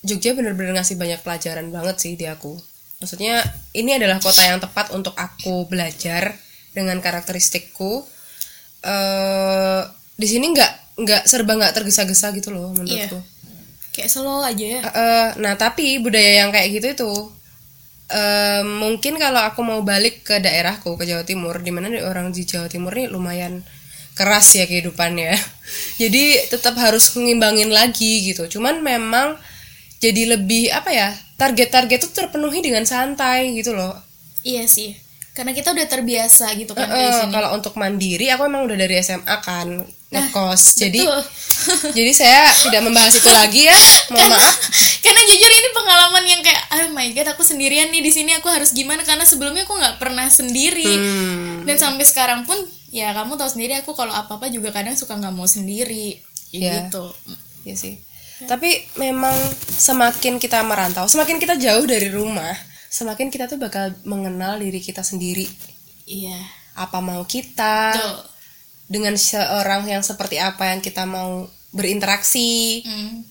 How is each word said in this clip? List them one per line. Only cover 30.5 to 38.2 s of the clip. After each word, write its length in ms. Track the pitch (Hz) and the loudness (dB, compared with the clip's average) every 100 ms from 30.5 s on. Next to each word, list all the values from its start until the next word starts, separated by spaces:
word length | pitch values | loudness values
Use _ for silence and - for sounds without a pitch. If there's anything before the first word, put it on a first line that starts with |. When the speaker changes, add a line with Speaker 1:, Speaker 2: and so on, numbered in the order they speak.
| 226 233 | 2 2
Speaker 1:
apa 200 | 294 381 | 0 0
ya, 180 | 269 202 208 - | 0 0 -4 -16
target-target 680 | - 269 233 240 254 247 247 | -2 0 2 4 4 2 0
tuh 120 | 339 | -2
terpenuhi 460 | - 370 302 294 302 | -4 -4 -4 -4 -2
dengan 240 | 330 226 | -2 0
santai 680 | 226 247 269 277 269 254 262 | 0 -2 -4 -2 0 0 -2
gitu 180 | 226 220 | -4 -4
loh. 200 | 208 185 190 - _ - - | -4 -6 -8 -18 _ -16 -12
Speaker 2:
Iya 240 | - 247 233 | -6 -4 0
sih. 300 | - 214 202 - - - | 0 0 -14 -20 -20 -18
Karena 220 | - 247 | -10 -6
kita 200 | 262 285 | -4 -4
udah 140 | 330 302 | -2 -2
terbiasa 680 | 262 233 233 226 - 220 | -2 -2 -2 4 4 2
gitu 180 | 208 220 | -4 -6
kan 120 | 214 | -4
Speaker 1:
Eh, 120 | 220 220 | -2 2
eh, 100 | 247 | 2
Speaker 2:
di 60 | 240 | 2
sini. 140 | 214 | 2
Speaker 1:
kalau 200 | 202 202 | 0 0
untuk 200 | 208 202 | -2 -6
mandiri, 540 | 214 196 202 185 175 | -4 -4 -2 -2 0